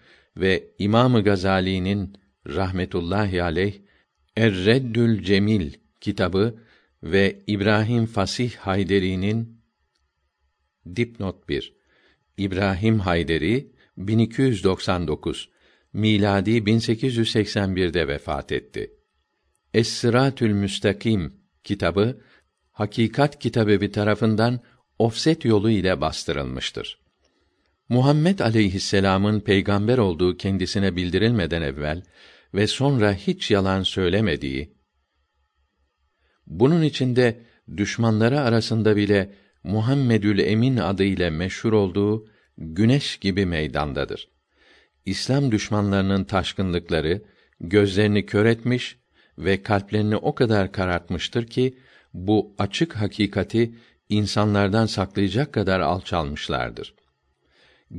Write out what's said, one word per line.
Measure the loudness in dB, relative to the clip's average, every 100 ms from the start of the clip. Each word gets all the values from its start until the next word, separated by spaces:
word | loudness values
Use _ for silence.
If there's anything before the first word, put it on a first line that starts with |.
| _ _ _ -2
ve | 0 0 -2 -4
İmam-ı | 2 4 4 4
Gazali'nin | 2 0 2 0 0 -2 -2 -2 -4 -10 _ _ -8
rahmetullahi | -6 -4 -4 -4 -4 -4 -2 -2 -2
aleyh | -2 0 -2 -4 _ _ _ _ _ 0
Er-Reddül | 2 2 2 2 0 0 2 2
Cemil | 2 2 4 2 -2 -8 _ _
kitabı | -6 -2 0 2 0 -2 -16 _ _ _
ve | -2 2 2 0 -4
İbrahim | -2 2 2 2 0 0
Fasih | -2 -2 -2 -6
Hayderi'nin | -6 -4 -2 0 0 0 -2 -2 -4 -6 -12 _ _ _ _ _ _ _ _ _ _ _ _ -8 -4
dipnot | -4 -4 -8 -8 -6
bir, | -6 -6 _ _ _ _ _ _ -6
İbrahim | -4 0 0 2 2 2
Hayderi | 2 0 0 0 0 -2 -4 _ _ -12
bin | -2 0
iki | 0 2
yüz | 0 2
doksan | 0 0 -2 -2 -2
dokuz, | -4 -6 -8 -12 _ _ _ _
miladi | -2 2 4 4 2 2 0 2
bin | 2
sekiz | 2 -2 -2 -2
yüz | 0
seksen | 0 0 -2 -2 0
birde | 0 0 -2
vefat | -4 -6 -6 -4
etti. | -6 -6 -12 -12 _ _ _ _ _ _ _ _
Es-Sıratül | -2 0 -2 0 2 2 0 0
Müstakim | 0 -2 -2 -2 -2 -2 -2 -2 -10 _ _
kitabı | -10 -4 -2 0 0 -2 _ _ _ _ _
Hakikat | -8 -4 0 0 0 -2 -2
Kitabevi | -4 0 2 2 0
tarafından | 0 0 0 0 2 0 -2 -8 _ _ -2
ofset | -2 0 0 0
yolu | 2 2 2
ile | 2 0 0
bastırılmıştır. | -2 -4 -6 -6 -6 -8 -8 -10 -12 -14 _ _ _ _ _ _ _ _ -2
Muhammed | 2 4 4 2 2
aleyhisselamın | 2 2 2 0 -2 0 2 2 2 0
peygamber | 2 2 2 0 2 2
olduğu | 2 2 0 0
kendisine | -2 -2 -2 -2 -2 -2
bildirilmeden | -2 0 2 2 0 -2
evvel | -4 -4 -4 -6 -10 _ -20 -20 _
ve | -2 -2
sonra | 0 0 2 2
hiç | 0 -2 -4 0
yalan | 0 2 0
söylemediği, | -2 -2 0 0 0 -2 -4 -6 -8 _ _ _ _ _ _ _ _ _ _ _ _ _ _ _ _ _ -12
bunun | 2 2 4
içinde | 2 0 0 2 2 0 -10 _ -10 -4
düşmanları | -4 0 0 2 2 2
arasında | 2 0 0 0 2 2
bile | 4 2 0 -8 _ _
Muhammedül | -4 -2 0 2 2 2 2 2
Emin | 2 2 2 2
adıyla | 0 0 0 2 0
meşhur | -2 -4 -4 0
olduğu | 2 2 2 0 0 -6 _ _ -16
güneş | -8 0 2 2 0 -4
gibi | -2 0 0
meydandadır. | -2 -2 -2 -4 -4 -4 -8 -14 _ _ _ _ _ _ _ -8
İslam | -6 -2 0 2
düşmanlarının | 0 0 -2 0 2 2 0
taşkınlıkları | 0 -2 -2 -4 -2 -4 -2 -2 0 -4 -6 _ _ -16
gözlerini | 0 2 4 2 2 2 0
kör | 2 2
etmiş | 2 -2 -4 -6 -14 _ _ _ -6
ve | -2 -2
kalplerini | 0 -2 0 -2 0 -2
o | -2
kadar | 0 0 2 0
karartmıştır | -2 -2 -2 -4 -8 -6 -6 -4
ki | -2 -2 -4 _ _ _
bu | -6 0 2 0 -4
açık | -4 -2 -4 -2
hakikati | -4 -2 -2 0 -2 0 -2 -4 -20 _ -4
insanlardan | -2 0 0 2 2 2 2 0
saklayacak | 0 -4 0 0 0 -2
kadar | -2 0 0
alçalmışlardır. | 0 -2 -4 -4 -4 -6 -6 -4 -6 -8 -16 -18 _ _ _ _ _ _ _ _ _